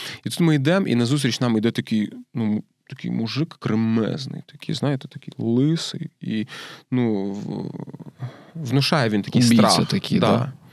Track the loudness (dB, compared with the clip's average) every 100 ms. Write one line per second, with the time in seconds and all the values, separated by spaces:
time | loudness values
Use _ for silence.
0 | -12 -10 -6 2 4 4 4 2 2 2
1 | 2 2 0 0 0 2 2 0 -2 -2
2 | -2 -6 -10 -4 -2 -2 -6 _ -20 -12
3 | -6 -4 -4 -4 -6 -4 -2 0 2 2
4 | 0 -4 -8 -12 -14 -12 -8 -4 -2 -2
5 | -6 -16 -14 -6 0 2 2 0 -4 -8
6 | -12 _ -6 -4 -6 -10 -18 -18 -4 0
7 | 0 0 -4 -6 -8 -8 -8 -10 -12 -14
8 | -18 -14 -14 -14 -16 -10 -2 0 2 2
9 | 2 0 0 4 6 6 6 4 2 -2
10 | 0 2 4 2 0 -8 -20